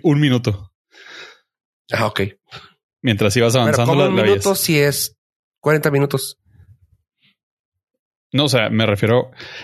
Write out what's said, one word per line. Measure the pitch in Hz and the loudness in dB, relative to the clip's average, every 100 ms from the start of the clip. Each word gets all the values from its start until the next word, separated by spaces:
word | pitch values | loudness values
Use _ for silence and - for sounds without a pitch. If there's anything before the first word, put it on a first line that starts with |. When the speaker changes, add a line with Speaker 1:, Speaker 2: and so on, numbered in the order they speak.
Speaker 1:
un | 165 147 | 0 2
minuto. | 147 123 120 95 - _ _ - - - - - _ _ _ _ - | 2 2 -2 -6 -10 _ _ -20 -20 -20 -20 -20 _ _ _ _ -6
Speaker 2:
Ah, | 113 107 | -2 -2
ok. | - 98 - _ - - _ _ _ | -2 -6 -8 _ -20 -20 _ _ _
Speaker 1:
Mientras | 127 104 107 123 | -2 2 2 2
ibas | 117 | 2
Speaker 2:
Pero | 123 | 2
Speaker 1:
avanzando, | - - - | 2 2 2
Speaker 2:
¿cómo | 143 | 2
Speaker 1:
la, | - | 2
Speaker 2:
un | - | 2
Speaker 1:
la | |
Speaker 2:
minuto | 110 101 196 | 2 2 0
Speaker 1:
veías. | 190 | -2
Speaker 2:
si | - 151 | 0 2
es | 143 139 - _ _ _ _ _ | 0 -2 -8 _ _ _ _ _
cuarenta | 147 156 156 | -2 0 0
minutos? | 139 139 139 - - _ _ - - _ _ _ _ _ _ _ _ _ _ _ _ _ _ _ | 0 0 -2 -6 -16 _ _ -20 -20 _ _ _ _ _ _ _ _ _ _ _ _ _ _ _
Speaker 1:
No, | 135 147 | -2 0
o | |
sea, | 120 107 | 0 0
me | 110 107 | 0 0
refiero | 101 110 123 - - - - | 0 2 0 -2 -12 -18 -18